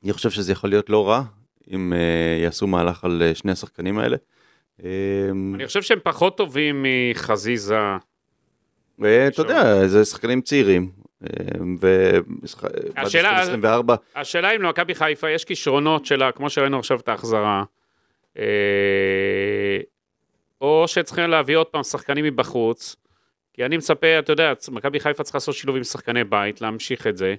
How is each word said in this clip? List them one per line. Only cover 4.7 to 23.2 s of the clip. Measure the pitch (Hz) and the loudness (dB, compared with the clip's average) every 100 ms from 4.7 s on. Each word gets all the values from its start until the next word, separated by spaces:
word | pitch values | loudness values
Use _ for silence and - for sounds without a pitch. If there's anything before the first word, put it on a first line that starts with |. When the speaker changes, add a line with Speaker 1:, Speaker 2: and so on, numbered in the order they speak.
| _ | _
Speaker 1:
אה, | 90 92 98 98 98 95 95 | -10 -6 -4 -2 -2 -4 -6
Speaker 2:
אני | 98 135 | -8 -6
חושב | 196 | -6
שהם | 190 214 | -2 -2
פחות | 170 156 180 180 | -2 0 -2 0
טובים | 185 135 151 143 135 | -4 -2 -2 0 0
מחזיזה. | 127 123 117 - 107 104 120 101 107 104 95 _ _ _ _ _ _ _ _ _ _ | 0 0 -4 -2 -2 -2 -4 0 0 0 -2 _ _ _ _ _ _ _ _ _ _
Speaker 1:
ואתה | 104 113 139 135 | 4 4 4 0
Speaker 2:
ראשון. | 160 | 0
Speaker 1:
יודע, | 311 123 101 95 | 4 4 6 6
זה | 101 | 6
שחקנים | 107 - 117 123 | 4 0 -2 -2
צעירים, | - 143 104 92 92 92 - _ | 0 2 4 4 2 -10 -20 _
אה, | - - 92 90 90 90 | -12 -10 -8 -6 -6 0
ומשח-, | 92 92 92 92 85 82 - - - - - - | 4 6 6 4 0 -12 -14 -10 -8 -8 -8 -6
Speaker 2:
השאלה, | 139 165 190 | 0 2 2
Speaker 1:
בדש | 190 | 2
עשרים | 185 123 | 0 0
וארבע. | 107 117 120 117 _ | 2 2 2 0 _
Speaker 2:
השאלה | - 143 175 185 220 | -12 -6 -2 0 0
אם | |
למכבי | 180 165 175 | -2 -2 -2
חיפה | 175 156 147 160 | 0 -2 0 -2
יש | 151 | -4
כישרונות | - 175 - 139 151 156 139 | -4 -4 0 2 2 0 0
שלה, | 139 131 | 2 2
כמו | - 139 | 0 -6
שראינו | 147 139 135 | -2 0 -2
עכשיו | 113 127 | -2 -4
את | - | -2
ההחזרה, | 110 117 110 104 101 101 _ _ _ _ _ _ - | -6 0 0 2 0 -4 _ _ _ _ _ _ -6
אה, | 104 104 101 101 101 98 98 95 98 98 98 101 101 98 - _ _ _ _ _ _ _ | -2 0 2 2 2 2 0 0 -2 -2 -2 -2 -2 -4 -6 _ _ _ _ _ _ _
או | 139 156 170 | 0 2 2
שצריכים | - 156 - 170 | 0 -4 -2 2
להביא | 160 135 156 | 2 4 2
עוד | 160 | 2
פעם | 156 | -2
שחקנים | 135 139 - 143 | -6 -8 -4 -2
מבחוץ, | 151 131 127 123 113 117 - - _ _ | 0 0 -2 0 0 -2 -8 -18 _ _